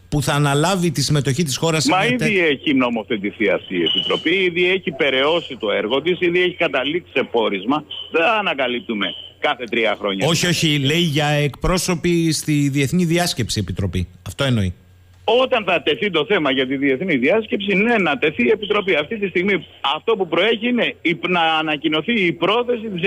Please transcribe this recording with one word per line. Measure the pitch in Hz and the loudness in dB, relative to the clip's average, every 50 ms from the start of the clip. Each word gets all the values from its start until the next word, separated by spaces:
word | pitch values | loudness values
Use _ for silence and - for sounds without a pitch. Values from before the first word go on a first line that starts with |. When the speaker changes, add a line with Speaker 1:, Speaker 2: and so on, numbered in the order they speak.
| - - | -10 -4
Speaker 1:
που | - 147 - | -2 -2 0
θα | - 147 | 0 2
αναλάβει | 143 147 143 139 147 151 175 202 185 170 175 | 2 2 2 2 2 2 2 2 2 0 0
τη | - 147 139 | 0 0 0
συμμετοχή | - 151 147 - 143 127 143 180 | 0 0 0 2 0 0 0 0
της | 139 127 | -2 -2
χώρας | - 156 165 156 147 131 | -2 0 0 0 0 2
σε | 139 | 2
Speaker 2:
Μα | 175 185 | 2 2
Speaker 1:
μια | 202 | 2
Speaker 2:
ήδη | 240 247 | 2 0
Speaker 1:
τέτοια | 240 233 226 208 185 170 | 0 0 0 2 2 2
Speaker 2:
έχει | 156 143 127 - 156 139 | 2 2 0 0 0 2
νομοθετηθεί | 131 127 123 120 113 104 - 123 101 95 101 - - 107 95 | 2 2 2 0 -2 -2 -2 -4 -4 -4 -4 -4 0 0 2
αυτή | 87 80 - - 92 | 2 0 -2 -4 -2
η | 90 85 | 0 0
επιτροπή, | 87 - - - - 196 - - 165 | 2 0 0 0 -2 -2 -2 0 0
ήδη | 180 196 190 180 165 180 180 180 | 0 2 0 0 0 2 2 2
έχει | 190 196 190 196 | 2 0 -2 -4
περαιώσει | 156 - 160 139 131 131 135 151 170 170 - - 131 | -4 -2 0 0 2 2 2 2 2 0 -2 -4 -8
το | 104 113 104 | -6 -2 -2
έργο | 98 98 98 107 127 139 139 | 0 0 0 0 0 0 0
της, | 175 180 - | 0 0 0
ήδη | 180 170 175 180 180 | 0 0 2 2 0
έχει | 180 - | 0 0
καταλήξει | - 170 156 139 135 127 143 156 175 160 - - | -2 -2 -2 0 -2 -2 -2 -4 -4 -6 -4 -4
σε | 139 117 | -4 -2
πόρισμα. | - - 117 110 104 101 95 92 117 143 151 151 - - - - - | 0 0 0 0 0 0 -2 -2 0 -2 -2 -2 -6 -12 -14 -10 -4
Δεν | - 160 165 233 220 214 | -2 0 0 2 0 0
ανακαλύπτουμε | 202 180 156 135 131 120 123 120 98 - 117 104 98 87 82 - - - - - | 0 -2 -2 -2 -2 -2 -4 -4 -6 -6 -4 -4 -4 -6 -6 -10 -16 -20 -10 -4
κάθε | - 147 143 - 123 | -4 -2 -2 -4 -6
τρία | 107 110 117 113 107 104 - | -4 -2 0 0 0 0 -2
χρόνια. | 101 101 95 95 95 165 | -2 -4 -2 -2 0 0
Speaker 1:
Όχι, | 170 - 175 | 0 0 0
όχι, | 175 165 - - 156 147 147 | 0 0 0 0 0 0 0
λέει | 135 135 156 170 | 0 0 0 0
για | 175 165 135 151 147 | 0 0 0 0 0
εκπρόσωποι | 147 151 147 147 139 - - - 156 175 180 - - 180 165 - 175 170 170 165 165 151 | 2 2 2 0 0 -2 -2 0 0 0 0 0 -2 -2 -2 0 0 2 2 2 0 0
στη | - - 160 151 147 143 143 | -2 -2 0 0 2 2 2
διεθνή | 135 143 139 - 170 180 180 | 0 0 0 0 0 0 2
διάσκεψη | 160 165 175 175 170 - - 110 - - 110 | 2 2 0 0 0 -2 -4 -4 -4 -4 -4
επιτροπή. | 98 - 90 85 95 90 82 92 87 - - - - | -4 -4 -4 -4 -4 -2 -2 -4 -4 -6 -8 -14 -16
Αυτό | - - - 139 | -12 -6 -4 -2
εννοεί. | 135 123 110 95 90 - - - - - _ - - - - - - 226 247 262 | 0 0 0 0 -2 -4 -8 -14 -20 -20 _ -20 -20 -20 -8 -2 2 2 2 4
Speaker 2:
Όταν | 254 254 233 208 | 2 2 0 0
θα | 190 180 156 - | 0 0 0 0
τεθεί | 160 147 147 208 208 | 0 0 0 0 0
το | 170 156 147 - | 0 0 0 2
θέμα | 208 185 151 135 | 2 2 2 2
για | 135 131 131 | 2 0 0
τη | 127 139 | 0 -2
διεθνή | 131 139 139 131 123 185 190 156 | 0 0 0 0 0 0 0 0
διάσκεψη, | 123 117 147 196 226 214 - 240 202 196 202 196 | 2 2 2 2 2 0 -2 -4 -4 -2 0 0
ναι, | 185 208 240 240 | 2 2 2 2
να | 214 180 156 143 135 | 2 2 0 0 0
τεθεί | 147 160 156 - 240 | 0 -2 0 0 2
η | 240 | 2
επιτροπή. | 220 208 214 190 202 214 190 196 170 | 2 0 0 -2 -2 0 0 0 0
Αυτή | 147 - - 233 214 | 0 0 -2 -4 -4
τη | 202 185 | -4 -2
στιγμή | - 180 175 202 196 180 - - - - - 139 147 | -2 0 0 0 0 -2 -4 -8 -12 -6 -4 -4 -4
αυτό | 156 - 220 226 | -2 0 0 0
που | 202 190 160 | 0 0 0
προέχει | 160 165 190 226 240 208 233 247 | 2 2 2 2 2 0 0 0
είναι | 247 233 185 180 - - - | 0 0 0 -2 -2 -2 -2
η, | 165 170 165 - 175 | -2 -2 0 -2 0
να | 180 175 | 0 2
ανακοινωθεί | 165 160 160 156 160 156 151 143 - 165 156 156 151 - 240 220 185 | 2 2 2 2 0 0 -2 -2 -2 0 0 0 0 0 0 2 2
η | 170 156 | 0 0
πρόθεση | - 170 180 208 240 240 240 247 226 214 226 196 | 0 0 2 2 2 0 0 -2 -4 -4 -6 -4
της | 170 170 | -2 0